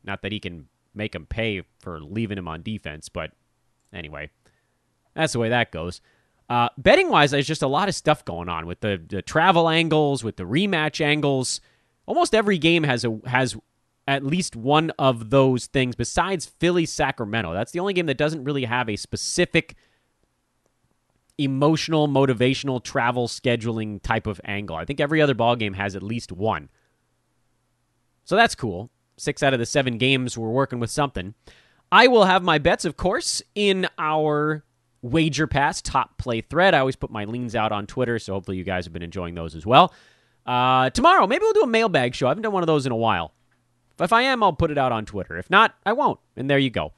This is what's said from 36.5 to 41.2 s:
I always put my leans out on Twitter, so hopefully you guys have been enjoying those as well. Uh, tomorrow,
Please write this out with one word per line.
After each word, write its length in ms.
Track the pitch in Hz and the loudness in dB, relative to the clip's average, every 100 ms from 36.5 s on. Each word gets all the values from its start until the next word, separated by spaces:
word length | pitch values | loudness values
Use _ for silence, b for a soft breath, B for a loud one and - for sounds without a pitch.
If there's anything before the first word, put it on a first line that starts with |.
| 143 190 | 2 4
I 40 | 160 | 6
always 160 | 131 | 2
put 160 | - - | -2 -8
my 140 | 110 | -8
leans 320 | 104 123 120 113 | -8 -6 -4 -2
out 160 | 107 | 0
on 160 | 104 101 | -2 -6
Twitter, 320 | - 123 117 | -4 -2 -2
so 140 | - | -4
hopefully 220 | 98 90 95 | -6 -6 -8
you 60 | |
guys 220 | 90 92 | -4 -4
have 80 | 82 | -6
been 100 | 82 | -10
enjoying 320 | 85 92 87 | -10 -8 -8
those 220 | 87 82 80 | -8 -10 -10
as 100 | 82 | 4
well. 260 | 131 180 b b b b b - | 6 6 b b b b b -4
Uh, 440 | 123 127 131 127 | 0 4 4 4
tomorrow, 360 | - 302 370 | 4 6 6